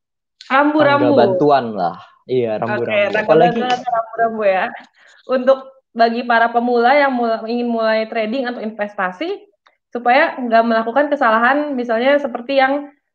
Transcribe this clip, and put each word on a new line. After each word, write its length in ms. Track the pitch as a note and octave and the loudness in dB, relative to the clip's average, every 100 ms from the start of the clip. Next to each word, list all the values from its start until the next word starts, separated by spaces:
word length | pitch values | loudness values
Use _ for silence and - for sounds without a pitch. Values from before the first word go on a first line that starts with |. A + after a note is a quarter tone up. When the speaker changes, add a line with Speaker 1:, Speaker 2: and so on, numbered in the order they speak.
| _ _ _ _ - | _ _ _ _ -2
Speaker 1:
Rambu-rambu. 640 | C4 D4 D4+ C#4+ C#4+ - | 0 2 2 2 2 2
Speaker 2:
tangga 60 | - | 2
bantuan 460 | - - D3 C#3 A#2+ | 2 2 2 2 0
lah. 260 | G#2 F2 F2 - _ - | -4 -6 -6 -18 _ -6
Iya, 320 | B2+ A#2 G#2+ | -2 -2 -4
Speaker 1:
Oke, 20 | |
Speaker 2:
rambu-rambu. 320 | A#2 A#2+ A#2 G#2+ C#3+ | -4 -4 -2 0 0
Speaker 1:
tangga 140 | G#3 | -2
Speaker 2:
Apalagi 400 | G#3+ D#3 E3+ A#3 | 2 4 4 2
Speaker 1:
bantuan 160 | B3 B3 | -2 -2
atau 140 | B3 | -2
rambu-rambu 500 | A#3 - A3+ A3+ A3 | -4 -6 -4 -4 0
ya. 220 | G#3 F#3 A3+ - - _ _ _ - | 0 0 -2 -8 -20 _ _ _ -4
Untuk 340 | B3+ B3 C4+ - - _ | -2 2 0 -2 -20 _
bagi 280 | A3+ A#3 A#3 | 0 0 0
para 260 | A#3+ A#3 A#3 | 0 2 2
pemula 420 | A#3+ A#3+ A#3+ A#3 | 0 0 2 4
yang 220 | C#4+ C#4 | 4 2
mula-, 280 | B3 A#3 A3+ A3 | 0 -2 -4 -4
ingin 240 | A#3+ A#3+ | -4 -2
mulai 360 | A#3 A3 A3 A3 | -2 0 0 -2
trading 440 | A3+ G#3+ C4 A#3+ | -4 -4 -4 -4
atau 100 | A#3 | -6
investasi, 880 | G#3 G#3+ G#3 - F#3 F#3 E4 G4+ - _ _ _ _ | -8 -6 -8 -4 -6 -4 -8 -8 -12 _ _ _ _
supaya 480 | A#3+ A#3+ B3+ E4 - | -4 2 4 2 -2
nggak 300 | B3 A3+ A#3 | 0 2 2
melakukan 400 | A3+ A3+ A#3 D4 | 0 0 0 0
kesalahan 640 | C#4+ A#3+ A3 A#3+ C#4+ D4 | 0 2 2 2 0 -2
misalnya 460 | C4 A#3+ A3+ B3+ C#4+ | -4 -4 0 2 0
seperti 400 | C#4 A#3+ A#3+ C4+ | 0 -8 -2 0
yang 320 | C4 C#4+ D4 _ _ | 2 0 -6 _ _